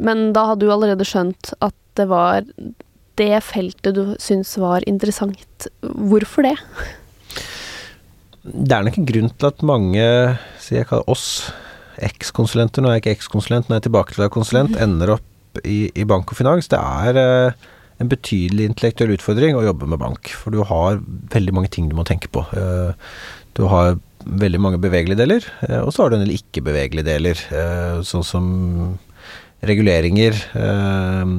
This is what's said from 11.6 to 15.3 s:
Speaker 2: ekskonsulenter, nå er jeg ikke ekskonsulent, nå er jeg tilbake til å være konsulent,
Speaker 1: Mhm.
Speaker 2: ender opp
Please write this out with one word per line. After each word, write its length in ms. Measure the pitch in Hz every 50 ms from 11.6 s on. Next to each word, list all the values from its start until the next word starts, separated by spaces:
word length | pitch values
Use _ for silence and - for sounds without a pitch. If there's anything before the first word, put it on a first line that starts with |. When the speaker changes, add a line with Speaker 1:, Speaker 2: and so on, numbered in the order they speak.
| - - - - - - - - -
Speaker 2:
ekskonsulenter, 800 | 101 - _ - - - - 117 110 - 117 117 113 - - 135
nå 60 | 127
er 80 | 117 113
jeg 60 | -
ikke 80 | 110 107 -
ekskonsulent, 500 | - - - 110 101 - 120 120 117 -
nå 60 | 113 110
er 20 |
jeg 60 | - 120
tilbake 240 | 113 104 90 - -
til 80 | - 101
å 20 |
være 80 | 104 -
konsulent, 380 | 117 110 - - 127 139 147 226
Speaker 1:
Mhm. 80 | - 113
Speaker 2:
ender 280 | 107 95 80 85 95 107
opp 480 | 110 - -